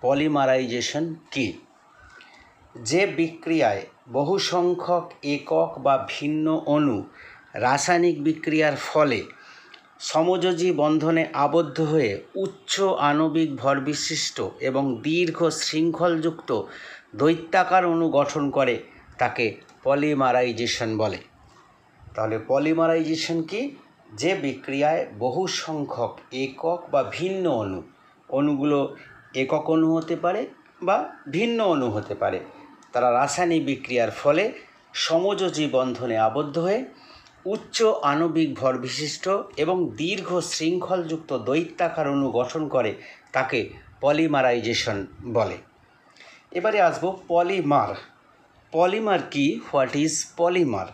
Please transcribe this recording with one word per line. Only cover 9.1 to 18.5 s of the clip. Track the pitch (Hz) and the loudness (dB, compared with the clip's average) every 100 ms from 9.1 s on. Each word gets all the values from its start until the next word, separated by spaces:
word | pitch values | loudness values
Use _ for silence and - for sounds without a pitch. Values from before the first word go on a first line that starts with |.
| 113 80 - - - - - _ _ | 2 -4 -16 -20 -20 -20 -20 _ _
সমযোজী | - 156 170 185 180 175 180 | -4 0 2 2 0 0 0
বন্ধনে | 151 151 156 156 165 156 | 2 2 2 2 0 0
আবদ্ধ | - 143 160 160 135 | 0 2 2 0 -2
হয়ে | 156 156 120 98 - 190 | 0 2 2 -2 -8 -6
উচ্চ | 190 - - - | -6 -8 -8 -2
আণবিক | 196 185 147 147 160 151 160 135 | 0 2 2 2 2 2 0 0
ভর | 127 139 | 0 0
বিশিষ্ট | 135 143 - 156 - - 95 - | 0 -4 -4 -4 -6 -6 -8 -4
এবং | 131 131 139 117 | -2 0 0 -2
দীর্ঘ | 143 165 175 165 165 | 0 0 0 0 0
শৃঙ্খলযুক্ত | 160 - 156 165 165 175 165 160 165 - 113 101 - - - _ 107 | 0 -4 0 0 2 0 2 -2 -4 -4 -4 -4 -12 -18 -20 _ 0
দৈত্যাকার | 147 165 170 190 180 185 175 | 2 2 2 2 4 4 4
অণু | 165 165 | 2 2
গঠন | 139 139 156 | 2 0 0
করে, | 143 | -2